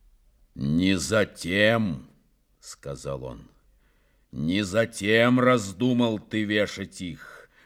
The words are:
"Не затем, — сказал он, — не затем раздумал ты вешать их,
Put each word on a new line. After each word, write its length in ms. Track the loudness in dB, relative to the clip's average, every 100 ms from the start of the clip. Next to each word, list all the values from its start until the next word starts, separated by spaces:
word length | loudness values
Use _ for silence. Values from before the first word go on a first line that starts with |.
| _ _ _ _ _
"Не 420 | -8 -2 2 2 0
затем, — 1120 | 0 0 0 -4 -2 2 4 4 0 -6 -12 _ _ _ _ _
сказал 640 | -20 -16 -14 -12 -10 -10
он, — 260 | -10 -14 -20 _ _ _ _ _ _ _ _
не 300 | -6 -2 0
затем 760 | 2 0 0 -2 2 4 4 4
раздумал 800 | 4 2 0 -2 0 2 0 -2
ты 260 | -4 -4
вешать 560 | 0 0 0 -4 -12 -10
их, 500 | -12 -12 -16 -20 -20 _